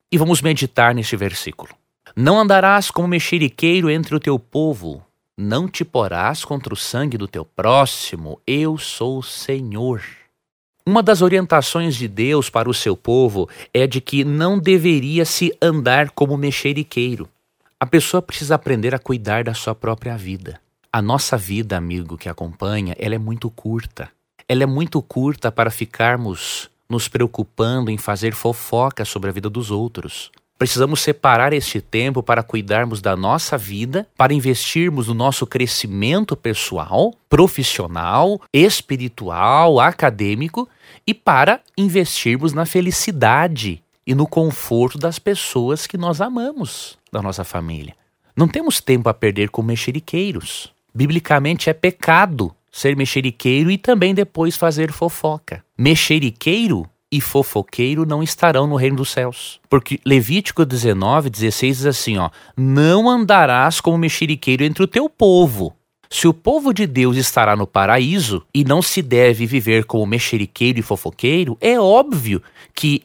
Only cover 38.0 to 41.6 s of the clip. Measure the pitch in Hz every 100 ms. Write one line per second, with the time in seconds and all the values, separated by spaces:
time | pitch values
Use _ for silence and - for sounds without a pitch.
38 | 85 120 180 202 - 139 202 - - 131
39 | 123 - 92 85 107 143 165 127 151 -
40 | 143 104 101 110 160 233 247 _ - -
41 | - 220 - 135 160 247